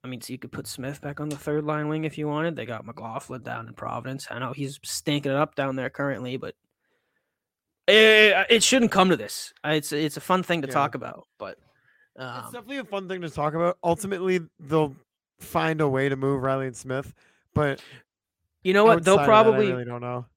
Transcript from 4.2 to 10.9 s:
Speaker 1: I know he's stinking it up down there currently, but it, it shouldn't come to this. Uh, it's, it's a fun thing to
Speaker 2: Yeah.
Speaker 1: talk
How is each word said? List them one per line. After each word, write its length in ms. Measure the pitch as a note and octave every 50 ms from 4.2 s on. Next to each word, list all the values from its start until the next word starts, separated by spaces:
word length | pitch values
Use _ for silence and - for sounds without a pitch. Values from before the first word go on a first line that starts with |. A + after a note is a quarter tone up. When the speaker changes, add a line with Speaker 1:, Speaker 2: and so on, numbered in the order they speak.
| - -
Speaker 1:
I 80 | - A#2
know 140 | B2+ C3+
he's 260 | - D3 C#3+ C3+ C#3 - -
stinking 480 | - - - _ - D3 C#3+ C#3+ C#3+
it 60 | C3+ C#3
up 160 | D#3 D3+ _
down 220 | - C#3 C3+ C3
there 120 | C3 B2+ B2
currently, 460 | - - C#3+ C#3 C3+ G2 B2+ B2 C3
but 180 | C3 - - - _ _ _ _ _ _ _ _ _ _ _ _ _ _ _ _ _ _ _ _ _ _ _ _ _ _
it, 600 | - G3+ A3 A3 A3 A3 G#3+ G#3+ G#3+ F#3+ F#3 F#3+ -
it 120 | A#3 A3
shouldn't 300 | - - B3+ C4 A#3+ G#3+
come 160 | - F#3+ F#3 F#3+
to 60 | E3+
this. 380 | A2 G#2 G#2 - - - - _ _ -
Uh, 60 | C#3+
it's, 220 | D#3 D#3 D3 -
it's 240 | D3 D3 D#3+ D3+ -
a 40 | D3+
fun 220 | - - F#3 F#3
thing 180 | F3+ - F3 E3
to 60 | C#3+ C3+
Speaker 2:
Yeah. 60 | C3
Speaker 1:
talk 200 | D3 C#3 C#3+